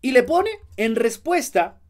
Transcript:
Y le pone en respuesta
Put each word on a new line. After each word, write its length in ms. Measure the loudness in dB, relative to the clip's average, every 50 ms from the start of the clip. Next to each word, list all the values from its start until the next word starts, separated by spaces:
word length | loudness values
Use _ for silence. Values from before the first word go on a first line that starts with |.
Y 120 | -4 2 2
le 100 | 2 2
pone 280 | 4 2 0 2 0 -4 -8 -12 -20 -8
en 180 | -4 -2 -2 -2
respuesta 840 | 0 -2 -2 -4 -4 -4 -2 -2 -2 -2 0 0 0 0 0 -4 -18 _ _